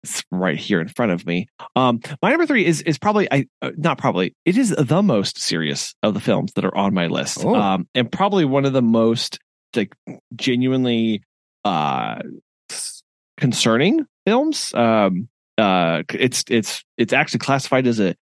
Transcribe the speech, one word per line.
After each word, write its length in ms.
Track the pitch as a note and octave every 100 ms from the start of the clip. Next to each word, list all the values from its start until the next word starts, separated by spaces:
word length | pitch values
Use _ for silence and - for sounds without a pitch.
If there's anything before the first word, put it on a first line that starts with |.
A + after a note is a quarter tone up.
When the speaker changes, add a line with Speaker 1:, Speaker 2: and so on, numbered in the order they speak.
Speaker 1:
It's 200 | - - -
right 260 | F2+ F2+ D2
here 220 | - F#2+
in 80 | E2+
front 220 | - A#2
of 140 | F2 F2
me. 220 | F2 - _ - -
Um, 240 | B2+ A#2 - D3
my 80 | F#3
number 160 | D#4+ D#4+
three 200 | C4+ D#3+
is, 160 | D3+
is 140 | D#3 D3+
probably, 280 | G#3 G#3+ F#3
I, 160 | C#3 - _
uh, 100 | - -
not 200 | D#3+ C#3
probably, 380 | C3 A2 A2 _ -
it 120 | F#3+
is 120 | B3 -
the 240 | B2+ D#3+
most 380 | G#3 A2+ F#2+ -
serious 560 | - F2 D#2 C#2+ - -
of 100 | G#2
the 60 | G#2
films 320 | - G2 F#2
that 100 | - F#2+
are 100 | -
on 160 | G2
my 140 | F#2 E2+
list. 360 | D#2+ C#2 -
Speaker 2:
Oh. 120 | A#2+ A3+
Speaker 1:
Um, 320 | G2+ F#2+ F2+ B2+
and 160 | A#2
probably 340 | - G3 G3 D3
one 200 | C3+ C#3
of 80 |
the 80 | C3
most, 580 | A#2 A2+ A2+ A#2 - - _ _ _ -
like, 200 | G2+ - - C3+ _ A#2
genuinely, 880 | - B2 C3 C3 B2+ A#2 A2+ G#2+ _ _ _ _ G#2
uh, 540 | E2+ D2 C2 A1 G#1+ - - _ _ _
s-, 300 | - - - _ _ _ -
concerning 680 | C#3 A2 A#2+ A2+ E3 D#4+ C#4+ _ -
films. 480 | A#3 D4+ D4+ - -
Um, 540 | A#2 A2+ G2+ F#2 A#2 _ _ -
uh, 460 | G#2 F#2 E2+ E2 -
c-, 80 | F#2+
it's, 240 | B2+ B2+ -
it's, 340 | A#2 G#2 - - -
it's 140 | A#2
actually 280 | C3 D3+ A#2+
classified 480 | - C3+ - C3 B2+
as 120 | A2
a 140 | G2 -